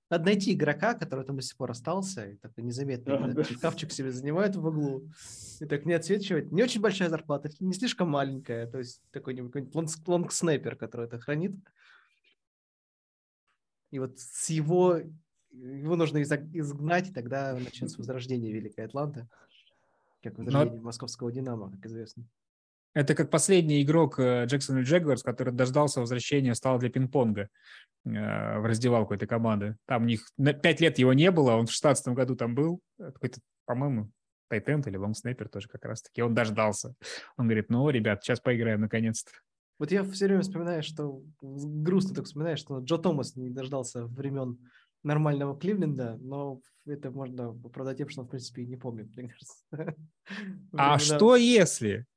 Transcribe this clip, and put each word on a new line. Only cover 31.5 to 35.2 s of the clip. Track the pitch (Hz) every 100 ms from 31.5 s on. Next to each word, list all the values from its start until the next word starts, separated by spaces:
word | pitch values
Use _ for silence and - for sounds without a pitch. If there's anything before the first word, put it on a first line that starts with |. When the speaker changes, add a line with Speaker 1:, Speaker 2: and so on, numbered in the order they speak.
Speaker 3:
он | 113 113
в |
шестнадцатом | - 151 135 - 123
году | 127 127
там | 117 120
был, | 156 180 _ -
э, | 170
какой-то, | 135 - - - _ -
по-моему, | 123 143 123 107 _ _ _ -
тайтенд | 110 - 147 135
или | 95
лонгснайпер | 101 107